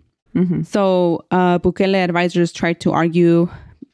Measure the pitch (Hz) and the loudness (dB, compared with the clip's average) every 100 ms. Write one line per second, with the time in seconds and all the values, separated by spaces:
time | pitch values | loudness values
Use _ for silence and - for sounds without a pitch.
0 | _ _ _ 170 180 156 160 208 196 180 | _ _ _ -4 -2 -2 -4 -2 0 2
1 | 175 165 - 185 180 175 180 - 190 190 | 0 -2 -2 0 2 0 -2 -2 0 0
2 | 180 175 175 175 170 - 170 170 175 - | 0 -2 -2 0 -2 -2 -4 -2 -2 0
3 | 165 170 170 170 175 - - - - | 0 2 2 2 0 -6 -20 -20 -20